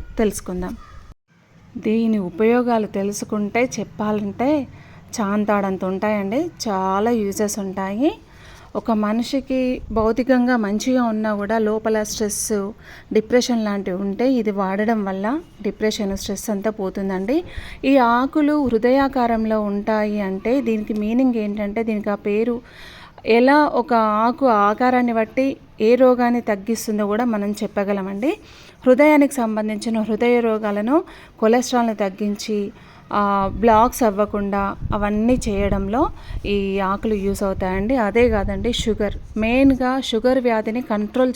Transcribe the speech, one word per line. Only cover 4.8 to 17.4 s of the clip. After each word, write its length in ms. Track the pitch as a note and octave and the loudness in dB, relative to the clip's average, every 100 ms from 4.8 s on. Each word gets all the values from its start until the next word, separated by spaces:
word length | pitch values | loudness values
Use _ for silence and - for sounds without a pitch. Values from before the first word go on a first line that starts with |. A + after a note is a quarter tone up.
| - - - - | -20 -20 -12 -6
చాంతాడంత 640 | G3 G#3 G#3 G#3 G3 F#3 | -2 0 0 0 0 -2
ఉంటాయండి. 640 | F#3 F#3+ G#3+ G#3 G3 B3 E4+ - A#3 | -4 -2 -2 -2 -2 -2 -4 -6 -4
చాలా 420 | F#3+ F#3+ F#3+ A#3 | -2 0 0 2
యూజెస్ 480 | A#3 G3+ G3 G#3 G#3 | 0 0 -2 -4 -4
ఉంటాయి. 600 | G3 G3 F#3+ G#3 D#4 A4 - - - - - - | -6 -6 -6 0 0 -2 -10 -20 -20 -20 -10 -6
ఒక 140 | - | -2
మనిషికి 920 | G#3+ G#3 A3+ A#3 C4+ B3+ C4 B3+ B3+ - | 0 0 0 -2 -4 -2 0 0 -2 -4
భౌతికంగా 640 | A3 A3 A#3 B3+ B3+ B3 B3 | 0 0 2 2 2 4 2
మంచిగా 460 | G3+ G#3 C4 B3+ | 0 -2 0 2
ఉన్నా 320 | A#3 G#3+ A3 | 2 0 -2
కూడా 240 | G#3 G3+ A3+ | -2 0 0
లోపల 440 | G#3+ A3 A3 G#3+ | 0 0 0 0
స్ట్రెస్, 680 | G#3+ - G#3 - - G#3 G3 - - - - | -2 -2 -4 -2 -2 -2 -4 -10 -18 -20 -2
డిప్రెషన్ 520 | G#3+ G#3+ B3 A#3+ A#3 | -2 2 2 2 0
లాంటివి 320 | G#3+ G3+ G3 F#3 | 0 -2 -4 -4
ఉంటే 360 | G3+ G3+ B3+ | -2 0 2
ఇది 180 | B3+ G#3 | 2 0
వాడడం 540 | G3 F#3+ G3 G#3+ A3 | -2 -2 0 0 0
వల్ల 360 | G3 F#3+ G#3 D#4 - - | -2 -2 -2 -4 -6 -8
డిప్రెషన్, 540 | G3+ - G#3+ G#3+ G3+ G3 | -8 -2 -2 -2 -4 -4
స్ట్రెస్ 340 | - F#3+ - | -6 -6 -4
అంతా 200 | G3+ G#3+ | -4 -4
పోతుందండి. 720 | G#3+ F#3+ G3 F#3+ F#3 G3 D#4+ | -4 -6 -4 -4 -4 -2 -2